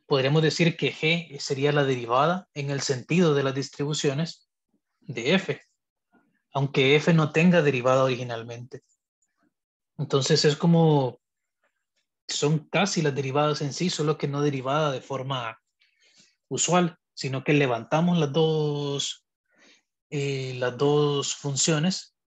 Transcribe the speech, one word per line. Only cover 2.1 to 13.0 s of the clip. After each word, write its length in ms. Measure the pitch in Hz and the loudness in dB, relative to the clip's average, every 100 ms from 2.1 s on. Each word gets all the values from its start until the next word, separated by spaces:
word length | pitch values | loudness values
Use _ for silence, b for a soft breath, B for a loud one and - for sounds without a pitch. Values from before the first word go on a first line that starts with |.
| 127 156 185 - | 2 2 0 -6
en 160 | 147 143 | -8 -6
el 120 | 139 | -4
sentido 520 | - 127 - 165 170 | -4 -4 0 2 4
de 80 | 143 | 2
las 140 | 135 131 | 0 -4
distribuciones 960 | 131 - 143 147 151 139 165 - _ _ _ _ _ _ - | -8 -6 -6 -2 -2 -2 -6 -8 _ _ _ _ _ _ -14
de 240 | 117 123 | -6 0
f, 280 | 185 - 131 _ _ _ _ _ _ _ _ _ | 0 0 -8 _ _ _ _ _ _ _ _ _
aunque 420 | 139 139 143 131 147 | -4 0 2 4 4
f 180 | 165 | 4
no 180 | 165 151 | 4 4
tenga 320 | 156 180 170 | 4 4 6
derivada 400 | 147 127 123 131 | 4 2 2 2
originalmente. 800 | 131 120 123 117 117 120 123 143 _ _ _ _ _ _ _ _ _ _ _ - | 2 0 -6 -10 -10 -14 -16 -20 _ _ _ _ _ _ _ _ _ _ _ -12
Entonces 480 | 143 139 135 156 151 | -2 0 2 2 2
es 100 | 143 | 2
como, 640 | 170 165 160 147 127 - _ _ _ _ _ _ _ _ _ _ - | 4 6 6 4 0 -6 _ _ _ _ _ _ _ _ _ _ -10
son 420 | - 147 156 - | -2 0 0 -2
casi 320 | 160 196 185 | -2 0 0